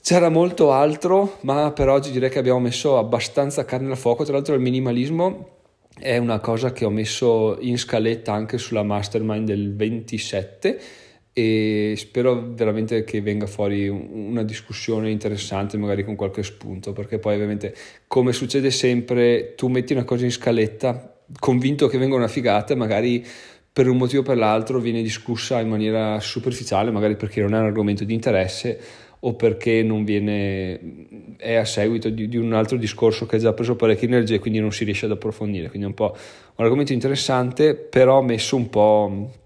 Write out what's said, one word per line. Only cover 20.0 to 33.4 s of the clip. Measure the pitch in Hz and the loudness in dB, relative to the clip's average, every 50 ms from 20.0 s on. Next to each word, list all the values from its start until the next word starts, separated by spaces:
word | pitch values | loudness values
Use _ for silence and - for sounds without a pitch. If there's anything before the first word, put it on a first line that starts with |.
| 127 | 0
cosa | - 127 120 127 | 0 0 0 0
in | 123 | -2
scaletta | 120 - - 131 117 117 110 107 110 - - 107 117 123 - - - _ _ _ - - | -2 0 0 0 2 2 2 0 -2 -2 -2 -2 -2 -4 -8 -18 -20 _ _ _ -12 -2
convinto | - - 127 123 123 135 147 139 147 123 | 0 2 2 2 2 0 2 2 2 2
che | 135 131 | 2 2
venga | 131 135 135 | 0 2 2
una | 127 120 | 2 0
figata | 113 - 143 123 117 101 104 104 - | 0 -2 0 0 2 2 2 2 0
e | 139 | -2
magari | 127 117 110 107 104 110 123 120 120 120 - - - - - - _ _ _ | -2 0 0 0 0 2 0 0 -2 -4 -8 -18 -20 -20 -20 -20 _ _ _
per | _ - 131 | _ 2 4
un | 127 127 127 | 4 4 2
motivo | 127 120 131 139 | 2 2 2 0
o | 127 | 2
per | 139 131 117 | 2 2 2
l'altro | 110 107 107 110 110 - 131 127 | 4 2 2 2 0 -2 -4 -2
viene | 117 117 113 117 | -2 -2 -2 -2
discussa | 113 110 107 - - - 120 110 - - 135 120 | -2 -4 -6 -8 -6 -6 -6 -6 -4 -2 -2 -2
in | 113 113 | 0 -2
maniera | 110 107 107 110 110 110 110 107 107 107 | -2 0 0 0 0 0 0 0 -2 -4
superficiale, | 101 - - 123 117 131 120 - 113 - 101 95 107 120 | -6 -6 -8 -4 -4 -4 -4 -4 -6 -2 -2 0 0 0
magari | 110 101 107 104 104 | 0 0 0 0 0
perché | 104 - 98 - - | -2 -4 -6 -2 -2
non | 104 101 | 0 0
è | 107 110 | 2 2
un | 110 | 0
argomento | 107 101 110 104 101 101 98 107 | 0 0 0 0 0 0 -2 -2
di | 101 113 | -4 -4
interesse | 113 - 131 107 95 92 92 - - - 123 113 - - - - - - - _ _ | -2 0 0 2 2 0 0 -4 -6 -6 -6 -6 -6 -10 -20 -20 -20 -20 -20 _ _
o | - 127 113 | -6 -6 -4
perché | - - 113 113 113 - 120 113 113 | 2 2 2 2 2 0 2 2 4
non | 113 110 110 107 107 | 2 2 0 0 0
viene, | 104 104 104 101 104 104 101 101 98 98 95 95 92 92 - - 85 - 76 82 - - 107 85 78 - | 0 0 0 0 0 0 0 -2 -2 -2 -4 -4 -6 -8 -8 -12 -16 -16 -16 -20 -20 -20 -20 -20 -20 -18
è | _ - 113 117 | _ -4 0 0
a | 113 110 | 2 0
seguito | 110 - - 104 110 117 113 110 113 | 0 -2 0 0 0 0 0 -2 -4
di, | 110 110 110 107 | -4 -4 -6 -4
di | 120 117 | -2 -2
un | 113 117 113 | -2 0 2
altro | 110 110 107 131 123 | 0 2 0 0 -2
discorso | 113 104 104 - 117 113 110 - 117 | -2 -4 -2 2 2 2 2 2 -4
che | 107 - | -2 -2
ha | 107 | 2